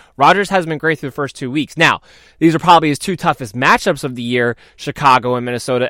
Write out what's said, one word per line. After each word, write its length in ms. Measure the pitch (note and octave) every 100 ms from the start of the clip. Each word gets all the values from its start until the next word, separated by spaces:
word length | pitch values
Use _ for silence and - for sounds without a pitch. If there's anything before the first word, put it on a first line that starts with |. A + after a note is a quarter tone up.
| _ -
Rodgers 320 | C#3+ F#3 F#3+
hasn't 180 | G3 D#3+
been 120 | D3+
great 200 | D#3+ D#3
through 120 | C#3
the 40 | C#3
first 220 | C#3 -
two 120 | B2+
weeks. 280 | D3 C3+ D3+
Now, 240 | D#3 G2+ - - _ _
these 140 | E3
are 60 | D#3
probably 300 | E3+ E3+ D#3
his 100 | C#3
two 160 | - F3+
toughest 400 | E3+ D3 A#2+ A#2
matchups 480 | C#3+ A3+ G3+ D3
of 120 | D3 B2
the 60 |
year, 360 | A#2+ B2 A#2+ A#2 _ _
Chicago 600 | - - C#3+ B2+ B2 B2
and 100 | B2
Minnesota, 420 | B2 - B2 B2